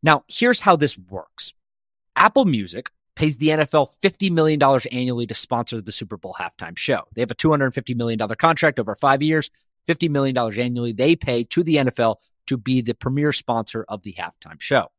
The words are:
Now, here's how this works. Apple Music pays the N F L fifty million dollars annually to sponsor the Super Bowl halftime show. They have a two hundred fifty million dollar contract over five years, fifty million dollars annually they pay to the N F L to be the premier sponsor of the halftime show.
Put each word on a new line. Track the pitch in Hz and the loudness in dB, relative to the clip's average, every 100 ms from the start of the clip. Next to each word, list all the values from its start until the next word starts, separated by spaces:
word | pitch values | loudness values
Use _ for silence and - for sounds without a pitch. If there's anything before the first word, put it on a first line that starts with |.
Now, | - 147 _ | 4 2 _
here's | - 240 247 | 0 2 2
how | - 170 | 4 4
this | 143 - | 4 -2
works. | 92 95 78 _ - _ _ _ _ _ _ - | -12 -14 -14 _ -18 _ _ _ _ _ _ 2
Apple | 196 277 | 4 4
Music | 220 123 92 87 - _ _ - | 2 0 -4 -10 -14 _ _ -2
pays | 156 131 | -2 2
the | 156 | 0
N | 156 | 2
F | 147 | 2
L | 156 135 _ | 2 0 _
fifty | 196 - 196 | -2 0 0
million | 165 156 151 | 4 4 4
dollars | 139 135 120 | 4 4 2
annually | 123 127 120 117 | -4 -2 -2 -4
to | |
sponsor | - - 120 117 117 | -6 -4 -4 -4 -8
the | 101 | -10
Super | - 104 98 | -12 -12 -12
Bowl | - - | -14 -10
halftime | 85 _ 85 87 | -12 _ -14 -8
show. | - 135 - | -2 -2 -4
They | - | -6
have | 117 | -6
a | |
two | - 160 | -2 0
hundred | 151 135 | 2 0
fifty | 127 - | -2 -6
million | 120 117 110 | -4 -2 -2
dollar | 107 110 | -4 2
contract | - 160 160 135 | 2 4 0 0
over | 107 | -6
five | 101 139 139 | -2 2 2
years, | 151 160 143 _ _ _ - | 2 0 -2 _ _ _ -6
fifty | 165 170 | -2 0
million | 143 135 127 | 0 0 0
dollars | 117 104 | -2 -2
annually | 123 120 120 | -4 -2 -4
they | 107 135 165 | 0 2 2
pay | - 120 117 | 0 -2 -2
to | - | -2
the | 170 151 | 2 2
N | 131 | 2
F | - | 2
L | 113 110 _ _ - | 0 0 _ _ -6
to | 131 | -6
be | 107 127 | 0 -2
the | 117 | 0
premier | 117 - 135 147 | -6 -4 -2 0
sponsor | 139 - 117 110 113 107 | -2 -4 -4 -4 -8 -10
of | 101 | -12
the | 101 95 | -14 -12
halftime | 85 _ 80 78 | -12 _ -20 -16
show. | - 135 85 | 0 0 0